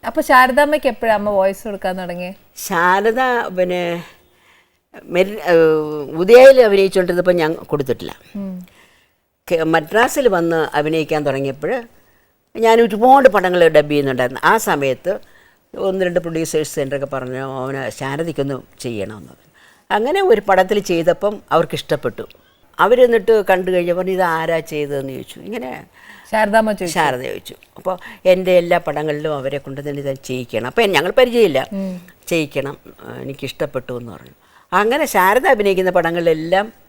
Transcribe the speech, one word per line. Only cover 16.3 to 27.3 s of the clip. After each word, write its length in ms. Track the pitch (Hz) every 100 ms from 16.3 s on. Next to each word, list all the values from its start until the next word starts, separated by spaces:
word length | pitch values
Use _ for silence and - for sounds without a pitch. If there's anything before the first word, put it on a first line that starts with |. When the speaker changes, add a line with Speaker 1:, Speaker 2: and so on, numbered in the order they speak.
| 160 160 160 151 -
Speaker 2:
സെൻ്ററൊക്കെ 400 | 135 139 139 135
പറഞ്ഞു, 280 | 127 127 135 131
"അവന് 280 | 127 139 127 -
ശാരദയ്ക്കൊന്ന് 600 | 135 143 170 147 139 135 - _
ചെയ്യണമെന്ന്." 640 | 127 110 95 101 73 65 _ _ _ _ _
അങ്ങനെ 300 | 208 233 359
ഒരു 200 | 381 220 -
പടത്തിൽ 300 | 190 185 208
ചെയ്തപ്പം 640 | - 170 165 175 202 214 _
അവർക്ക് 240 | 156 175 151
ഇഷ്ടപ്പെട്ടു. 480 | - 120 123 104 110 _ _ _ _ -
അവരെന്നിട്ട് 640 | 180 240 247 233 190 220 196
കണ്ടു 220 | 185 185
കഴിഞ്ഞപ്പോൾ 300 | 180 175 175
പറഞ്ഞു, 120 | 185
"ഇത് 80 | 185
ആരാ 380 | 180 160 165 165
ചെയ്തതെന്ന്?" 540 | 160 151 143 143 135
ചോദിച്ചു. 260 | 131 127 -
ഇങ്ങനെ 460 | 190 233 247 - 165 _ - - -
Speaker 1:
ശാരദാമ്മ 400 | 220 214 220 220
ചോദിച്ചു. 240 | 202 180 160
Speaker 2:
ശാരദ 260 | 156 127
ചോദിച്ചു. 340 | 127